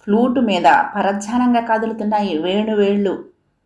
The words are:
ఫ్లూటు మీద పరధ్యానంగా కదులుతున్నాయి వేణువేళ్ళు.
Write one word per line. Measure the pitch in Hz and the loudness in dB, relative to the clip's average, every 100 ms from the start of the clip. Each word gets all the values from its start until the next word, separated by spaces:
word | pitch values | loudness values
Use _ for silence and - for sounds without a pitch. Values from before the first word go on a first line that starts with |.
ఫ్లూటు | 208 220 254 262 | -2 0 2 0
మీద | 220 180 170 - - 202 | 0 2 4 4 2 -2
పరధ్యానంగా | 190 202 - 247 247 233 | -2 -2 -4 0 2 0
కదులుతున్నాయి | 233 220 220 226 208 208 202 156 | 0 -2 -2 -4 -2 -2 -2 -2
వేణువేళ్ళు. | 180 202 220 208 202 202 190 - - _ _ _ | -2 -2 0 0 0 0 -2 -4 -10 _ _ _